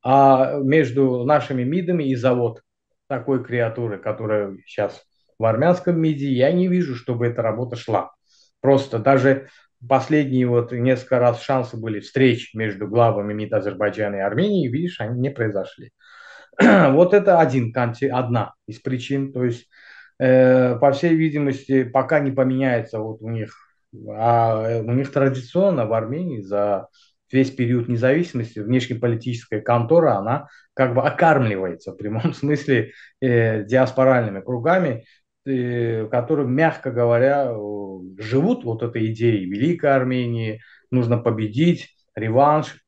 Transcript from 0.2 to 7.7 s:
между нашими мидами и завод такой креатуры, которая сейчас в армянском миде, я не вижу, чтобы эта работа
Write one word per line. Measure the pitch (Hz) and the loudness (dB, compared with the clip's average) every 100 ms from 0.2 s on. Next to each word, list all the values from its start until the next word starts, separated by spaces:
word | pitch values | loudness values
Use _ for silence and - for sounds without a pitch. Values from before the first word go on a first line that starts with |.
| 135 131 131 143 | 6 6 2 0
между | 135 156 131 131 135 123 | 2 2 2 2 2 0
нашими | 123 151 - 127 | 2 0 0 -4
мидами | 123 170 175 175 | -2 -2 -2 -2
и | 135 127 | -2 0
завод | 127 123 117 113 _ _ _ _ _ | 0 0 -2 -4 _ _ _ _ _
такой | 127 120 131 | -8 -2 -2
креатуры, | 117 120 113 113 117 98 | -2 -2 -2 -4 -6 -6
которая | 107 - 110 107 101 95 - | -8 -6 -2 -2 -2 -10 -12
сейчас | - 101 - _ _ _ _ | -6 -6 -6 _ _ _ _
в | |
армянском | 113 113 160 180 - 170 | 0 2 2 2 0 0
миде, | 160 143 139 | 0 -2 -2
я | 123 135 | 2 2
не | 175 185 | 2 2
вижу, | 180 156 | 0 -2
чтобы | 120 - 117 120 | -6 -6 -2 -2
эта | 120 | -2
работа | 113 110 123 | -4 -4 -6